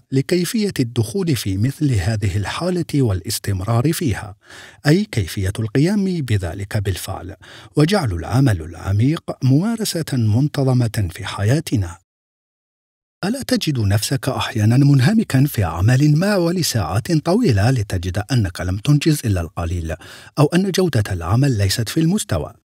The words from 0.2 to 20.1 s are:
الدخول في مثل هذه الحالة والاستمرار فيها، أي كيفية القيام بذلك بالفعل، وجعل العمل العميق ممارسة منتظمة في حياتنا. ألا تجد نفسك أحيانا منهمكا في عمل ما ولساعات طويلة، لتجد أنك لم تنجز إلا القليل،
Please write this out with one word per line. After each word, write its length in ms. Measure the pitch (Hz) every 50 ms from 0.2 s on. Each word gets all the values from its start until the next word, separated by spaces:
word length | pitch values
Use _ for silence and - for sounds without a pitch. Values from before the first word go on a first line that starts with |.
| 135 - 175 180 175 - - 220 208 190 - -
الدخول 560 | 131 117 120 117 107 - - 196 190 165 135
في 220 | - - 101 95
مثل 360 | 98 107 135 - - 156 139 123
هذه 440 | 98 85 104 113 107 113 101 82
الحالة 480 | 107 95 - - - 165 185 180 175 156 - -
والاستمرار 1000 | 143 131 110 95 87 - 110 - - - - 98 92 92 113 117 117 120 156 165
فيها، 420 | - 175 127 92 - - - - _ _ - - - - - - _ -
أي 180 | 143 156 196 208
كيفية 480 | - - 117 92 82 - 104 95 95 - -
القيام 640 | 110 107 - 135 151 180 214 208 190 190 180 170
بذلك 560 | 139 117 107 92 87 82 90 101 101 - -
بالفعل، 580 | 107 98 101 90 - - - - - 85 87 - - - - - - - - -
وجعل 380 | 147 151 170 208 202 156 110 87
العمل 480 | 82 80 - 104 131 143 123 98 82
العميق 600 | 78 80 82 - 82 92 98 104 123 143 160 - - - - - 135
ممارسة 640 | 127 135 147 190 226 226 - 208 - - 170 151 - 143
منتظمة 960 | 123 113 107 101 123 143 143 - 147 135 131 127 123 120 110 - 113 101 85
في 140 | - - 101
حياتنا. 720 | - - - 101 107 135 160 160 - - 104 92 87 85 - _ _ _ _ _ _ _ _ _ _ _ _ _ _ _ _ _ _ _ _ _ _ _ - -
ألا 180 | 190 254 277
تجد 380 | 233 - 254 220 - 160 143 123
نفسك 500 | 104 98 101 107 - - 143 123 - 135
أحيانا 480 | 123 107 101 - - 113 104 107 120
منهمكا 680 | 135 147 143 143 131 120 170 220 226 190 - - 131 139
في 180 | 151 - 117 95
عمل 540 | 78 80 85 95 117 127 131 147 151 147
ما 180 | 156 190 208 208
ولساعات 760 | 185 170 170 175 185 143 - - 113 90 - 90 104 - -
طويلة، 600 | 170 151 - 165 180 240 247 165 110 95 101 127
لتجد 520 | 135 120 101 - - 90 85 92 87 104 98 -
أنك 300 | 135 120 101 95 - -
لم 160 | 87 90 92
تنجز 440 | 101 - 151 147 143 - 165 151 - -
إلا 160 | 110 95 90
القليل، 540 | 82 76 - - 87 85 90 87 82 80 87 - - -